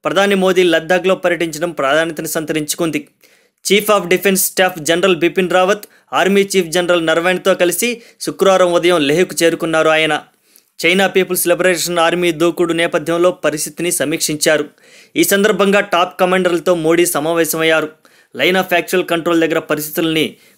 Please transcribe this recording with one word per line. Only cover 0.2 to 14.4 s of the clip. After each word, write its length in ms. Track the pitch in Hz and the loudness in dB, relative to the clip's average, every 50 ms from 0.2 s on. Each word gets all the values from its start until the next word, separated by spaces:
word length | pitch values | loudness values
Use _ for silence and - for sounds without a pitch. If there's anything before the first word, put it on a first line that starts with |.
| 196 202 202 | 2 2 2
మోదీ 280 | 190 185 185 175 180 185 | 2 2 2 2 4 2
లద్దాఖ్లో 520 | 175 165 160 160 160 180 180 165 190 190 | 4 2 0 0 0 -2 0 2 0 -2
పర్యటించడం 560 | 185 - 175 175 160 170 165 151 147 165 175 | 0 0 -2 0 0 -2 -6 -4 -6 -6 -6
ప్రాధాన్యతను 560 | 160 - 139 135 143 156 165 165 160 - 165 | -4 -2 0 0 2 2 0 -2 -4 -8 -8
సంతరించుకుంది. 800 | 151 - 165 156 147 160 156 151 151 - - 175 165 147 151 - _ _ _ _ _ _ _ _ _ _ _ _ - | -6 -6 -6 -4 -4 -4 -4 -4 -4 -4 -4 -4 -2 -2 -6 -8 _ _ _ _ _ _ _ _ _ _ _ _ 0
Chief 260 | 190 208 202 214 214 | 0 2 2 2 0
of 100 | 202 175 | 0 2
Defence 320 | 175 185 180 - 202 196 185 | 0 -2 0 0 0 0 0
Staff 440 | - - - - 185 185 185 202 147 | -2 -2 0 0 0 0 0 -4 -2
జనరల్ 320 | 143 165 175 180 190 180 | -2 0 2 2 0 0
బిపిన్ 360 | 156 165 175 151 190 190 170 | 2 0 -2 0 0 -2 0
రావత్, 320 | 170 185 185 185 208 202 - - _ _ _ _ - | 2 2 2 2 0 -2 -4 -20 _ _ _ _ -2
ఆర్మీ 360 | 143 170 190 196 196 196 196 - | 0 2 2 2 2 0 2 0
చీఫ్ 120 | 196 175 | -2 -2
జనరల్ 380 | 165 151 180 175 175 175 175 165 | 0 -2 -4 0 2 0 0 2
నరవణేతో 500 | 160 160 165 170 185 185 180 - 196 185 | 0 0 0 0 0 -2 0 0 0 2
కలిసి 460 | 180 180 170 165 - 226 240 233 233 - - _ _ | 2 2 0 0 -2 -2 -4 -4 -6 -12 -20 _ _
శుక్రవారం 520 | - - 151 - 190 190 190 185 180 175 170 | -10 -10 -4 0 2 2 4 4 4 2 2
ఉదయం 280 | 175 165 175 180 170 | 2 2 2 2 2
లేహ్కు 420 | 147 139 147 170 185 175 - - 170 | 2 0 2 0 0 -2 0 0 0
చేరుకున్నారు 460 | 165 165 160 175 165 160 160 160 160 | 0 0 0 -4 -2 0 0 2 2
ఆయన. 320 | 156 156 160 156 151 143 - _ _ _ _ _ _ - _ _ _ _ - | 2 2 2 0 -2 -4 -6 _ _ _ _ _ _ -20 _ _ _ _ 0
చైనా 220 | 165 180 190 196 | 0 2 2 0
పీపుల్స్ 400 | 185 190 196 185 180 185 180 - | 2 2 0 0 0 -2 -4 0
లిబరేషన్ 520 | 175 175 165 175 185 180 160 151 165 175 170 | 0 0 2 2 0 0 0 -4 -4 -2 0
ఆర్మీ 320 | 160 165 165 180 175 175 | 0 0 0 0 0 -2
దూకుడు 420 | 165 151 165 175 165 - 180 165 165 | 0 0 -2 -2 0 -2 -2 -2 0
నేపథ్యంలో 580 | 165 170 170 175 170 151 151 165 175 - 185 | -2 -2 -2 -2 -4 -4 -2 -2 2 2 0
పరిస్థితిని 600 | 180 - - 151 147 151 - 160 151 - 165 175 | 0 0 -4 -4 -4 -4 -8 -10 -8 -6 -6 -4
సమీక్షించారు. 760 | 170 - 135 139 160 156 - - 156 151 | -4 -4 -4 -4 -4 -4 -4 -6 -4 -2